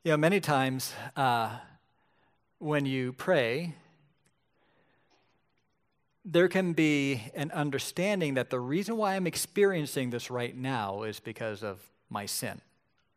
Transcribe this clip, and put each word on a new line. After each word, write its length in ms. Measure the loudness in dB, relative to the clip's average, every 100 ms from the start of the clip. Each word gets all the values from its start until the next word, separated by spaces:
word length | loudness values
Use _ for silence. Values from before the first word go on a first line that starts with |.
You 100 | 2
know, 40 | 4
many 240 | 6 4
times, 540 | 2 2 2 -2 -6 -10 -8 0
uh, 340 | 2 2 0 -6 -14 -20 _ _ _ _ _ _ _ -10
when 280 | -2 0 0
you 260 | -2 -2
pray, 640 | -2 2 4 4 0 -6 -10 _ _ _ _ _ _ _ _ _ _ _ _ _ _ _ _ _ _ _ _ _ _ _ _
there 240 | 0 4 6
can 240 | 4 2
be 500 | 4 4 4 2 -2 -6
an 160 | -8 -4
understanding 840 | -2 -2 -2 -4 -2 0 0 0
that 140 | 0 0
the 120 | -2
reason 360 | -2 -2 -2 -2
why 180 | 0
I'm 120 | 0 -2
experiencing 840 | -4 -2 4 4 4 -2 -2 -2
this 220 | -4 -4
right 260 | -4 -4 -4
now 460 | -4 -2 -2 -4
is 180 | -6 -8
because 420 | -10 -8 -6 -6
of 160 | -8 -8 -14 _ -10
my 160 | -8
sin. 380 | -6 -6 -6 -8 -16 _ _ _ _